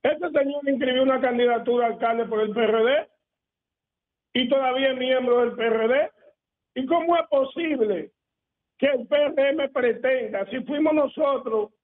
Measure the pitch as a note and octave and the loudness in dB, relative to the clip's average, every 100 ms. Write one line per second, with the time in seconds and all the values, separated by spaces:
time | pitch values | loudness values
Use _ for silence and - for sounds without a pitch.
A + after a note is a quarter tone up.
0 | C4 D4+ F4 D4 C#4 C#4+ C#4 C4 B3+ B3+ | -2 -2 -2 -2 -2 -2 -2 -2 0 2
1 | C4 C4 B3 A#3+ A#3+ A#3 - A#3+ A#3 - | 2 2 0 2 2 2 0 0 0 0
2 | A#3 A#3 A3+ A3 G#3+ G#3 A3 A3 A#3 D4 | -2 -2 -2 -2 -2 0 2 2 2 2
3 | - _ _ _ _ _ _ _ _ _ | -2 _ _ _ _ _ _ _ _ _
4 | _ _ _ A#3+ B3+ C4+ C4 B3+ C4+ B3+ | _ _ _ -4 0 2 2 0 0 0
5 | B3+ C4 B3 A#3+ A#3 G#3+ A3+ A3 A3+ C4 | 0 0 2 2 0 -2 -2 0 2 0
6 | F4 _ - _ _ _ _ B3 C4 E4+ | 0 _ -20 _ _ _ _ -10 0 0
7 | E4 E4+ D#4+ C#4 C4+ F4 D#4+ C4+ G#3+ F3+ | 2 0 2 0 0 -4 -4 0 0 -2
8 | - _ _ _ _ _ _ _ C#4 C4 | -6 _ _ _ _ _ _ _ 0 0
9 | A3+ D4 C#4+ - C#4 D#4 C#4 C#4 B3 A#3 | 0 0 2 2 0 0 -2 0 0 0
10 | B3+ C4 A3 G3+ G3 B3 - D4 D#4 D4+ | 0 0 -2 -6 -6 -8 -6 0 2 2
11 | C#4+ - C#4+ C4+ A#3+ A3 G#3+ _ | 0 0 0 0 -2 -2 -4 _